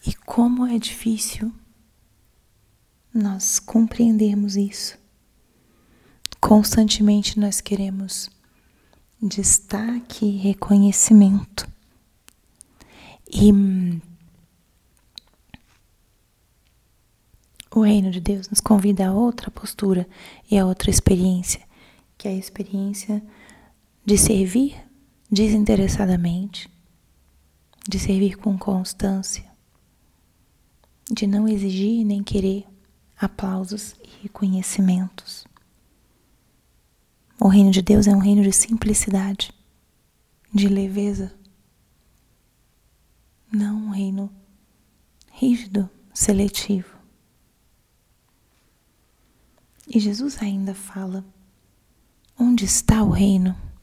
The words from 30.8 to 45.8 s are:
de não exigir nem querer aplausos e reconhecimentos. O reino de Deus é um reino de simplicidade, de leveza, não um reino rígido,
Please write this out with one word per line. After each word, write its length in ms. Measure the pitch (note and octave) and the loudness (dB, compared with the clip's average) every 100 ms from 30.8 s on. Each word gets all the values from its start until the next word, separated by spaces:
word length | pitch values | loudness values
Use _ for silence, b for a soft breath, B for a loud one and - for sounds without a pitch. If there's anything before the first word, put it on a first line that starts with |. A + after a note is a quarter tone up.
| _ _ - | _ _ -10
de 160 | A3+ G3+ | -4 -2
não 200 | G3+ A3 | 0 0
exigir 580 | G#3+ G3 F#3 G3+ A#3 | -2 -4 -2 -2 -2
nem 200 | G#3+ G3+ | -2 -4
querer 420 | G3+ G3+ F#3+ G3 - _ _ _ _ _ | -4 -4 -2 -4 -10 _ _ _ _ _
aplausos 760 | G3 - G3 F#3+ F#3 G#3 - - | -8 -6 -6 -6 -8 -10 -14 -20
e 200 | - - | -20 -20
reconhecimentos. 1200 | G3+ - G3 F#3 F#3 - F#3+ F3+ F#3 - - - - _ _ _ _ _ _ _ _ _ _ _ _ _ _ _ _ _ _ - | -18 -6 -2 -2 -4 0 2 2 -2 -10 -20 -20 -20 _ _ _ _ _ _ _ _ _ _ _ _ _ _ _ _ _ _ 2
O 100 | G#3 | 6
reino 220 | G3 G3 | 8 6
de 100 | F#3+ | 4
Deus 260 | F3+ G#3 G#3 | 4 4 6
é 80 | |
um 40 | G3 | 4
reino 240 | G3 G3+ | 4 4
de 100 | G3 | 4
simplicidade, 1000 | F#3+ - A3+ G#3+ G#3 - F#3+ G3 G3 - - _ _ _ _ _ _ _ _ _ | 2 0 -2 0 -2 -2 -2 -2 -6 -10 -12 _ _ _ _ _ _ _ _ _
de 160 | G#3 G3+ | 0 2
leveza, 640 | G3 G3 G3 G3+ G3 F#3+ - _ _ _ _ _ _ _ _ _ _ _ _ _ _ _ _ _ _ _ _ _ | 0 -2 -4 -4 -4 -8 -12 _ _ _ _ _ _ _ _ _ _ _ _ _ _ _ _ _ _ _ _ _
não 260 | G#3+ G#3 G#3+ | -4 -2 -4
um 140 | G#3+ | -6
reino 400 | G3 G3 G3 G3+ - _ _ _ _ _ _ _ _ _ | -6 -4 -6 -8 -14 _ _ _ _ _ _ _ _ _
rígido, 560 | - C4 A#3+ G#3+ G3+ | -2 0 0 -2 -6